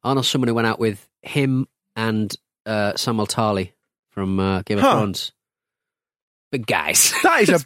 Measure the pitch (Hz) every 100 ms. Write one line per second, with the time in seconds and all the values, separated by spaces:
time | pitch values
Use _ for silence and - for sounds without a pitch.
0 | 123 135 - 139 120 117 113 - 110 95
1 | _ _ - 147 135 131 135 _ _ 110
2 | 113 110 104 - _ _ 110 107 101 -
3 | 127 113 101 - 110 98 92 _ _ _
4 | _ 98 95 95 95 92 - 104 277 175
5 | 101 90 - - _ _ _ _ _ _
6 | _ _ _ _ _ 131 107 90 76 -
7 | - - 370 311 202 170